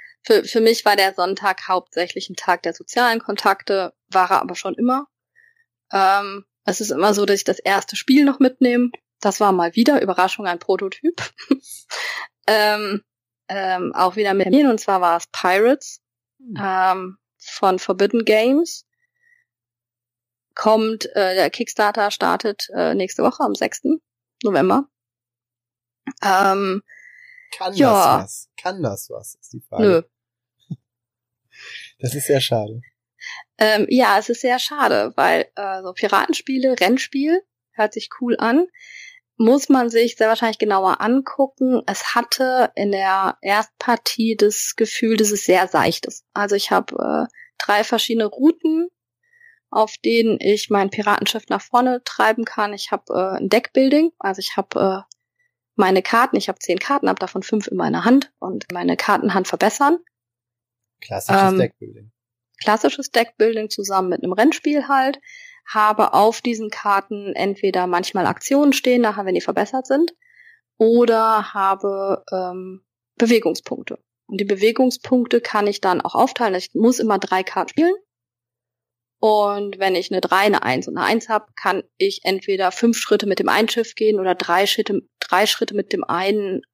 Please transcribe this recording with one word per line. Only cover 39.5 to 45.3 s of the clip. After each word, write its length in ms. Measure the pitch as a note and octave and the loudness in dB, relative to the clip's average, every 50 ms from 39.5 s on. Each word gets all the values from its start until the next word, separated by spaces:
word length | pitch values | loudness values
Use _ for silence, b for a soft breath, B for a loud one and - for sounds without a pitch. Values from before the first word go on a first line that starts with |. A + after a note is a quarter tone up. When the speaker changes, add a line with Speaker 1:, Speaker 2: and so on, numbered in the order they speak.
| C4+ C#4 - - | 4 4 4 2
Speaker 1:
man 180 | C4+ C4 A#3+ A#3 | 2 2 2 2
sich 260 | A3+ A#3 A#3+ A3+ - | 2 2 2 2 2
sehr 120 | - A3 A3 | 0 2 2
wahrscheinlich 300 | A3+ - A#3+ A3 G#3+ - | 2 2 0 -2 -2 -2
genauer 420 | G#3+ G#3 G3 F#3+ F#3+ F#3 - - | 0 0 2 2 2 2 0 0
angucken. 800 | G3+ A3+ B3+ C4+ C4 - - - C4+ C4+ _ - C4 B3+ B3+ A3 - | 0 0 0 0 0 -2 -2 -2 -2 -2 _ -2 0 0 0 0 0
Es 280 | - G3+ - - - - | -4 -6 -6 -6 -4 -2
hatte 560 | A#3+ A#3 - - - C4 B3+ B3+ B3+ A#3 - - | -2 -2 -2 -2 -2 0 0 2 2 0 0 0
in 180 | - G#3 G3+ | -2 -2 -2
der 460 | G3 F#3+ F#3+ F#3+ F#3+ F#3+ F#3+ F#3 - _ | -2 0 0 0 0 0 0 -2 -4 _
Erstpartie 960 | - F#3+ G3+ G#3+ A3+ - _ - - B3+ A#3 - - - - - A3+ A3+ A3 | -2 0 0 0 0 -4 _ -6 -2 0 0 0 -2 -4 -2 -2 0 0 2
das 380 | G#3+ G#3 G#3+ G#3+ - - - - | 4 2 2 2 0 -6 -4 -2
Gefühl, 400 | - A3+ - - - A#3 A3 A3+ | -2 -2 -2 -2 -2 0 0 2
dass 140 | G#3 A3 G#3 | 2 2 0